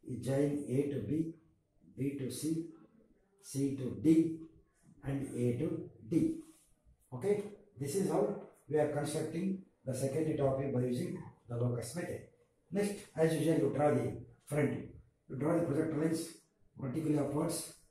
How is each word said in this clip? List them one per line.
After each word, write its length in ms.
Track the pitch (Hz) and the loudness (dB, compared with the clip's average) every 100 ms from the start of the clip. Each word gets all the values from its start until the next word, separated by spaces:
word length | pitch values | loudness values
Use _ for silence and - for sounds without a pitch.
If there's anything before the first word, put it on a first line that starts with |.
| - | -8
You 80 | 123 | -6
join 480 | 127 135 147 143 - | -2 2 2 0 -2
A 140 | 127 143 | 0 0
to 120 | 139 101 | -2 -2
B, 280 | 151 165 - _ _ _ _ - - | -2 -2 -4 _ _ _ _ -20 -4
B 200 | 139 139 | -4 -2
to 120 | 127 | -6
C, 340 | - 151 165 - - - _ _ _ _ _ | -4 -4 -2 -4 -12 -20 _ _ _ _ _
C 340 | - 135 139 123 | -10 -2 -2 -2
to 240 | 127 - | -6 0
D, 360 | 151 160 165 - - - _ _ _ - | 6 6 6 -2 -12 -20 _ _ _ -12
and 240 | 131 135 - 120 | -6 -4 -4 0
A 220 | 123 120 | 0 0
to 320 | 160 165 - - - | -2 -4 -8 -14 -2
D. 280 | 160 - - - - _ _ _ - _ | 2 2 -2 -10 -20 _ _ _ -20 _
Okay, 300 | 123 190 208 - - - - | -6 0 0 0 -12 -20 -8
this 180 | 139 196 | -4 0
is 140 | 165 | 2
how 340 | 180 208 - - - - | 2 2 0 -10 -20 -2
we 120 | 151 | 2
are 100 | 147 | 2
constructing 760 | 143 151 156 156 170 190 190 - _ | 2 -2 -2 -2 -2 -2 -2 -8 _
the 100 | 131 | -6
second 420 | 123 139 156 160 135 | -2 0 0 0 2
topic 340 | 139 135 135 | 2 2 0
by 60 | 123 | 0
using 420 | 123 123 - - - - - | 0 0 -2 -6 -10 -16 -8
the 80 | 120 | -2
locus 380 | 120 120 - 170 | 0 0 -4 -6
method. 260 | 175 107 - _ _ _ _ | -6 -8 -10 _ _ _ _
Next, 240 | 196 202 - - - | 0 0 -2 -10 2
as 180 | 160 | 4
usual, 240 | 160 160 151 | 4 4 4
you 140 | 139 143 | 4 4
draw 140 | 147 | 4
the 260 | 127 - - - - - | 4 2 -4 -12 -20 -4
front. 320 | 143 135 - - - - _ _ | 0 2 0 -8 -14 -20 _ _
You 80 | 131 | -2
draw 180 | 147 165 | 2 2
the 80 | - | 2
project 300 | 147 - 143 | 2 0 0
lines 320 | 160 160 - - _ _ _ - | 0 0 -4 -12 _ _ _ -8
vertically 400 | 135 160 151 147 | -4 -2 2 2
upwards. 560 | 139 147 165 - - - _ | 2 0 0 -2 -8 -16 _